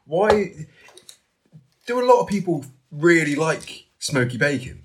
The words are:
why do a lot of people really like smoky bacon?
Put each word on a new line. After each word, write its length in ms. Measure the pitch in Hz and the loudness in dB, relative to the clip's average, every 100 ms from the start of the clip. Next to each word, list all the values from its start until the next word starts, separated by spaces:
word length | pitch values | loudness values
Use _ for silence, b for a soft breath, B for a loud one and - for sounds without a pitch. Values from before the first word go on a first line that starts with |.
| - | -6
why 460 | 160 208 208 185 151 151 B B B B B _ _ _ - _ _ - | 0 2 2 0 -8 -20 B B B B B _ _ _ -20 _ _ -6
do 140 | 247 | 0
a 40 | 247 | 4
lot 140 | 247 | 4
of 60 | - | 4
people 360 | 196 180 156 - - _ | -2 -2 -4 -6 -18 _
really 440 | 151 165 170 151 | 0 4 4 2
like 500 | 143 160 95 - - - _ | 0 -2 -4 -8 -20 -20 _
smoky 380 | - 139 123 110 | -6 -2 -2 0
bacon? 440 | 143 135 - - | -2 -2 -6 -16